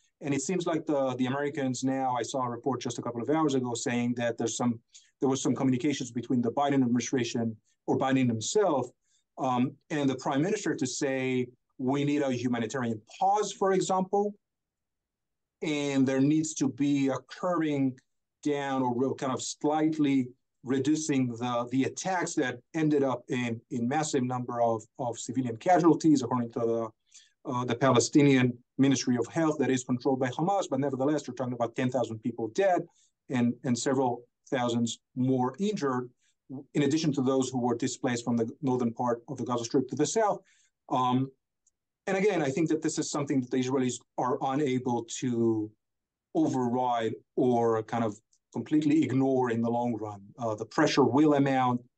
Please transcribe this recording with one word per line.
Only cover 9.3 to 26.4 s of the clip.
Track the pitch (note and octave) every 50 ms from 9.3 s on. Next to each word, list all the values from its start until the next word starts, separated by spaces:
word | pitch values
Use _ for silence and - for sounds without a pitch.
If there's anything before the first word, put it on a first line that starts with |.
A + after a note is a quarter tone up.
| - -
um, | D3 C3 B2+ B2 B2+ - - - _ -
and | E3 D3 C#3+ C3+
the | B2+
prime | C3 - E3 C#3 C3+
minister | D#3 G3 G#3 G3 - E3+ C#3+
to | - C#3
say, | B2 - - D3+ C3+ C3+ C3 C3 C3 B2+ B2+ B2+ B2 - _ _ _ _ -
"We | B2+ B2+ C3+ C#3+
need | C#3 C#3+ D3 C#3+
a | C#3+ C3+
humanitarian | B2 A#2+ B2 B2 A#2+ A#2 A2+ G#2 - C3+ B2 A#2 A2+ A2 - - -
pause," | - F#3 G3 G3+ G#3+ G3 -
for | - - G3 F#3+ F#3+
example, | F#3 D#3+ E3+ F#3+ F#3 F#3+ - - G3+ G#3 G#3 G#3 - _ _ _ _ _ _ _ _ _ _ _ _ _ _ _ _ _ _ _ _ _ _ _ -
and | - D#3+ D3+ D3 C#3+ C#3+ C#3 C3+ C3+
there | C3 C3+ C3+
needs | C3+ D3 D#3 D#3 D#3 - -
to | - D3+ C3+
be | A2+ - C#3+ C#3+ C#3+ C#3 C#3 C3
a | B2+ B2+ - -
curbing | - - - F3+ F3 E3 D#3+ D#3 D3 C#3 C3+ C3 B2+ - _ _ _ _ _ _ _ _
down | - D3+ C#3+ C#3+ C#3 C#3 C3+ C3
or | C3 B2
real | A#2+ A#2 C3+ C3 A#2
kind | - C#3 C3
of | B2 A#2+
slightly | - - - - - D3 D3+ D#3 D#3 D#3 D#3 D#3 D3 C#3 C#3 C3+ B2+ B2 - _ _ _ _ _ -
reducing | A#2+ C3+ C3 - D3 D#3 D#3 - - C#3+ C3 B2+ A#2+
the, | A#2 A2+ B2 B2 B2 A#2+ A#2+ A#2+
the | B2 C3+ C3
attacks | - - - - F#3 F#3+ F3 E3+ E3+ -
that | D#3+ C3+ B2+ A#2+ B2 - _ -
ended | E3 D#3+ D3+ D3+ C#3+ C3+
up | C3+ B2 B2 - -
in, | C#3 B2 B2 A#2+ A2+ A#2 - -
in | B2+ A#2+ A#2
massive | A#2+ C#3+ D#3 D3+ - - C#3 B2
number | B2 B2 B2 B2 B2 B2 A#2
of, | A#2 A#2 A2+ A2 - - _ -
of | C3 A#2+ A2
civilian | - - - A#2 C3 B2+ A#2+ A#2
casualties, | - - F3+ F3+ E3 D#3+ E3 D3 - - D#3+ D3 B2+
according | A#2+ A2 C3 B2